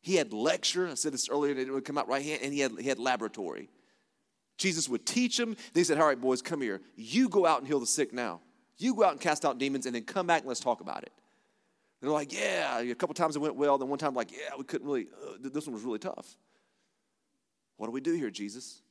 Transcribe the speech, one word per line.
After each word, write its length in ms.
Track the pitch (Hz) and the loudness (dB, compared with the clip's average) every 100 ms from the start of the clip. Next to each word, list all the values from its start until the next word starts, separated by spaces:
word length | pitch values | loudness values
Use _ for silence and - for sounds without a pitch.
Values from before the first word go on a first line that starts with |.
He 140 | 160 185 | 4 2
had 180 | 123 | 2
lecture. 540 | 107 139 - - 180 180 | 0 2 2 0 0 -2
I 80 | 139 | -2
said 180 | 156 | -2
this 160 | 131 - | -2 -2
earlier, 220 | 143 143 | 0 2
and 80 | 143 | 0
it 120 | 131 | -2
would 140 | 135 131 | -4 -2
come 140 | 143 | -4
out 80 | - | 0
right 160 | 135 | -2
here, 160 | 147 151 | -2 -4
and 100 | 135 | -2
he 100 | 143 | 0
had, 100 | 135 110 | 0 0
he 80 | 127 | -2
had 100 | 123 | 0
laboratory. 720 | 131 123 110 - 90 55 - _ _ _ _ _ _ _ _ - | 0 0 -2 -4 -6 -6 -12 _ _ _ _ _ _ _ _ -2
Jesus 320 | 190 165 147 | 0 0 -2
would 160 | 120 - | -2 0
teach 320 | 247 247 240 | 2 2 2
them. 180 | 233 214 - | -2 -4 0
They 100 | 165 | 2
said, 160 | 170 151 | 4 6
"All 80 | 156 | 6
right, 120 | 127 | 6
boys, 220 | 131 127 | 2 2
come 200 | - 160 | 0 -4
here. 200 | 123 95 - - | -2 -4 -8 -18
You 340 | 110 180 254 | -2 2 4
go 160 | 196 170 | 6 6
out 140 | 143 | 4
and 80 | 131 | 2
heal 120 | 147 | 0
the 60 | 120 | 2
sick 280 | - 127 | 0 0
now. 280 | 123 117 85 _ _ _ _ | -2 -4 -6 _ _ _ _
You 180 | 233 220 | -2 4
go 80 | |
out 80 | 196 | 4
and 100 | 143 | 4
cast 240 | - 151 151 | 0 2 2
out 140 | 123 | 0
demons, 260 | 135 135 127 | -2 -2 -2
and 80 | |
then 120 | 120 113 | -4 -4
come 200 | 190 175 | -4 2
back 160 | 165 | 2
and 60 | 127 | 2
let's 120 | 120 | -4
talk 220 | 127 113 | -2 -2
about 220 | - - | -4 -10
it." 80 | - _ _ _ _ _ _ _ _ _ | -12 _ _ _ _ _ _ _ _ _
They're 120 | 131 | -2
like, 200 | 151 143 | 0 -2
"Yeah." 480 | 170 208 175 151 120 | -2 0 0 0 -2
A 160 | 120 117 | -2 -2
couple 180 | 170 151 | -2 2
times 200 | 170 147 | 0 2
it 40 | |
went 160 | 151 117 | -2 2
well. 220 | 143 139 | 4 4
Then 120 | 131 | 2
one 100 | 143 | 0
time, 140 | 151 | 0
like, 180 | 127 117 | -2 -4
"Yeah, 240 | 107 147 139 | -6 -10 -10
we 60 | |
couldn't 240 | 131 147 143 | -6 -6 -2
really, 200 | 135 - - | -2 -4 -12
uh, 140 | 139 101 | -14 -12
th-, 100 | 131 | -8
this 140 | 147 151 | -8 -6
one 80 | |
was 100 | 113 | -8
really 160 | 120 107 | -6 -6
tough." 380 | 95 - - - _ _ _ _ _ _ _ _ _ _ _ _ _ _ | -6 -10 -16 -20 _ _ _ _ _ _ _ _ _ _ _ _ _ _
"What 120 | 110 | -6
do 40 | |
we 100 | 127 | -4
do 120 | 139 | -2
here, 160 | 170 123 | -2 -2
Jesus?" 520 | 92 104 113 - - _ | -6 -10 -10 -16 -20 _